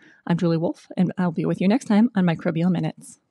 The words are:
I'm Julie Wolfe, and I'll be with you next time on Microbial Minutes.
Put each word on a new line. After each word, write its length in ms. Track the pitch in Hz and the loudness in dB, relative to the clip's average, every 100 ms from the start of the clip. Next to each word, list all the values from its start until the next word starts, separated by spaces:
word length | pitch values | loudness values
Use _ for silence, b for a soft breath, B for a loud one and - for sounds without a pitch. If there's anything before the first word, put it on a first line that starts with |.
| b b - | b b -4
I'm 120 | 170 | 0
Julie 200 | 170 165 | 0 0
Wolfe, 300 | 175 - - - | -2 -6 -8 -2
and 160 | 180 - | -2 -2
I'll 140 | 180 | -4
be 140 | 165 165 | -2 -2
with 140 | 170 | 0
you 80 | 190 | 0
next 180 | 247 - | 0 2
time 240 | 208 233 196 | 2 2 2
on 100 | 180 | 0
Microbial 460 | 165 180 160 180 | 0 -2 0 0
Minutes. 480 | 170 160 - - - _ | 0 -4 -8 -18 -20 _